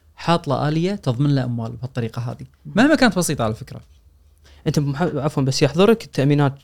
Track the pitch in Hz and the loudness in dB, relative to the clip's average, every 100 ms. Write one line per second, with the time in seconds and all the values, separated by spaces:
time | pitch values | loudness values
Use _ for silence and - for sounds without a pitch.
0 | _ - - 170 151 120 143 160 180 208 | _ -6 0 0 0 -2 0 0 -2 -2
1 | 139 117 147 139 127 117 113 117 123 123 | -2 0 2 2 0 -4 -6 -8 -10 -6
2 | 113 120 120 123 131 _ 151 180 285 302 | -6 -6 -8 -10 -16 _ -4 2 4 4
3 | 247 180 165 135 110 107 - - - _ | 4 2 -2 -2 -2 -4 -10 -16 -18 _
4 | _ _ _ _ _ - - 151 143 139 | _ _ _ _ _ -8 -2 0 0 -2
5 | 180 147 127 147 135 - 135 160 202 226 | -2 -2 -2 0 0 2 0 4 4 2
6 | - - 139 143 139 139 | -2 0 2 4 2 -2